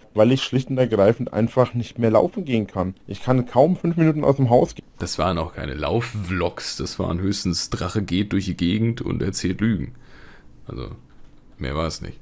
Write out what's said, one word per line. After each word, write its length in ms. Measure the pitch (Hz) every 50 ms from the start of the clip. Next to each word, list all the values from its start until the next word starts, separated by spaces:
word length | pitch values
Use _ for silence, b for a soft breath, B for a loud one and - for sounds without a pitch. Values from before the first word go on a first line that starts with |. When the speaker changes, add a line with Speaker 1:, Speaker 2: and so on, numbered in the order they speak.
| b b -
Speaker 1:
weil 160 | 107 107 117
ich 120 | 131 135
schlicht 280 | - - - 127 127 -
und 80 | 135 127
ergreifend 540 | 127 113 110 101 98 107 117 - 120 -
einfach 420 | - 104 113 113 - 127 123 - -
nicht 240 | 120 113 - - -
mehr 120 | 117 113
laufen 340 | 110 107 - 185 - 220 175
gehen 220 | 139 123 113 104
kann. 280 | - - 95 90 95 95 _ -
Ich 160 | - 101 -
kann 220 | - 123 131 131 120
kaum 320 | - - 123 143 170 185
fünf 200 | - - 170 165
Minuten 280 | 170 160 160 151 151 143
aus 120 | 143 139
dem 140 | 135 135 113
Haus 240 | 117 131 170 160 -
gehen. 120 | - - - - -
Speaker 2:
Das 200 | 92 90 - -
waren 180 | 80 92 90 80
auch 140 | 80 80
keine 220 | - - 78 73 65
Laufvlogs, 1000 | 71 73 71 90 117 120 - - 107 95 87 92 90 85 85 - - - - -
das 220 | - - - - -
waren 220 | 90 87 85 85
höchstens 500 | 95 98 101 - - 92 85 85 - -
Drache 320 | - - 95 92 - 110
geht 300 | 101 87 85 95 104 101
durch 140 | 101 98 95
die 100 | 95 82
Gegend 460 | - - 87 110 107 113 117 117 -
und 180 | - 95 90 -
erzählt 400 | - 98 95 - - 90 92 -
Lügen. 340 | 101 117 110 - - - - b b b b b b b b b b b b - -
Also, 240 | - - - - - 120 - - - - - - - - - - - - -
mehr 160 | 71 64 69
war 120 | 76 82
es 140 | 80 76 -
nicht. 180 | - - - -